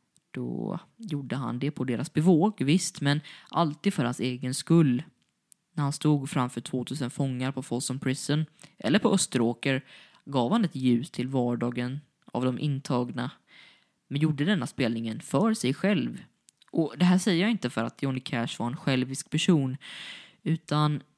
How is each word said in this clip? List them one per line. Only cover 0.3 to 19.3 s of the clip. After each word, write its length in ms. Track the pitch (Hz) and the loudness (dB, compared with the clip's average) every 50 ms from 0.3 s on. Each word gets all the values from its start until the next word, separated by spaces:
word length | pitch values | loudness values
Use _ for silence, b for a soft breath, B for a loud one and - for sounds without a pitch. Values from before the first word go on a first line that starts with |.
då 480 | - 131 123 123 - 60 58 50 - - - _ _ | -10 -8 -6 -6 -4 -4 -4 -6 -6 -8 -10 _ _
gjorde 400 | _ 226 190 139 143 135 120 120 | _ -10 -8 -6 -6 -4 -6 -6
han 220 | 143 131 117 120 123 | -4 -4 -4 -4 -4
det 120 | 135 147 | -4 -4
på 140 | - - 131 | -4 -4 -4
deras 280 | 127 120 117 147 - - | -2 -2 -2 -4 -2 -2
bevåg, 500 | 156 156 185 180 151 180 214 208 - 135 | 2 4 6 6 6 6 4 2 0 2
visst, 380 | 139 160 190 - - - - | 2 2 2 2 -2 -6 -2
men 200 | 143 143 143 156 B B B B B B | 0 0 0 0 B B B B B B
alltid 460 | - 160 170 151 147 - - 196 - | 0 0 2 2 0 -2 -2 -2 0
för 100 | - 127 | 0 0
hans 160 | 120 123 - | 0 0 -2
egen 340 | 117 127 123 123 131 127 131 | -2 -4 -4 -4 -4 -4 -4
skull. 480 | - - - 165 170 160 135 120 123 - - _ _ _ _ _ _ _ _ - _ _ _ _ | -6 2 4 6 8 8 6 4 2 -2 -6 _ _ _ _ _ _ _ _ -20 _ _ _ _
När 80 | 160 143 | -2 -2
han 100 | 139 143 | -2 -2
stod 380 | - - 151 151 143 131 131 | 0 2 4 4 4 2 -2
framför 300 | - 139 123 123 - 120 | -2 -2 -2 -2 -4 -8
tvåtusen 500 | - - - 127 123 - 135 151 127 120 | -8 -6 -6 -6 -4 -4 -4 -4 -4 -4
fångar 420 | - - 139 135 127 123 131 131 139 | -2 -2 -2 -2 -2 -2 -4 -4 -4
på 100 | 131 131 | -6 -6
Folsom 360 | - 120 123 131 - 127 139 | -4 -4 -4 -2 -4 -6 -4
Prison 480 | - 131 131 131 - - 147 151 156 - B B B B B B | -2 -2 -2 -2 -2 -2 0 0 0 -4 B B B B B B
eller 200 | - 113 156 214 | -2 0 2 2
på 160 | - 214 190 | 4 2 2
Österåker 680 | 190 - - - 123 117 117 120 - - 139 135 131 B B B B B B B B B | 2 0 0 0 0 0 0 0 -2 -2 -2 -2 -2 B B B B B B B B B
gav 280 | 139 139 131 120 120 190 | -4 0 0 2 2 2
han 120 | 233 214 | 2 0
ett 120 | 156 - | 0 -2
ljus 340 | 135 131 127 120 117 151 - | 0 2 2 2 2 0 -4
till 180 | - - 151 131 | -6 -6 -6 -2
vardagen 720 | 135 131 120 120 120 117 117 120 120 123 123 123 135 147 - _ _ _ _ - - | 0 0 0 0 -2 -2 -2 -4 -4 -4 -6 -6 -6 -8 -12 _ _ _ _ -8 -4
av 120 | 120 127 | -2 0
de 140 | 127 123 - | 0 -2 0
intagna, 720 | - 147 139 131 - - 135 123 123 123 - 123 120 - - - b b b b b b b b b b b b _ _ | -2 -2 -2 -4 -2 -2 -2 -2 -2 -2 -4 -6 -6 -8 -8 -14 b b b b b b b b b b b b _ _
men 120 | 139 143 | -2 0
gjorde 240 | 156 156 151 139 147 | 0 0 2 0 0
denna 220 | 190 214 160 117 | 0 0 0 -2
spelningen 540 | - - - 131 113 117 113 117 113 110 - | -4 -2 -2 0 0 0 -2 -4 -6 -6 -8
för 340 | - - - 139 202 226 220 | -6 -2 0 2 2 2 0
sig 200 | 220 - 123 139 | 0 0 -2 -2
själv. 480 | - - 196 208 151 120 117 - - - - _ _ _ - _ _ _ _ | 0 0 0 2 2 0 -2 -6 -10 -14 -20 _ _ _ -20 _ _ _ _
Och 240 | - 175 160 - 117 | -2 0 0 0 2
det 80 | 147 180 | 4 6
här 140 | 180 185 185 | 6 6 6
säger 240 | - 180 170 165 190 | 4 4 2 4 2
jag 80 | 226 | 2
inte 200 | 233 - - 120 | 0 0 -2 -4
för 140 | - 110 113 | -2 -2 -4
att 180 | 117 - - 139 | -4 -4 -4 -2
Johnny 180 | 139 131 131 | -2 -2 -2
Cash 280 | - - - 120 117 120 - - | -4 -4 -2 -2 -2 -4 -4 -4
var 80 | 117 | -4
en 100 | 120 120 | -4 -4
självisk 540 | - - 143 131 127 127 131 135 - - - | -2 0 0 2 2 0 -2 -4 -8 -8 -4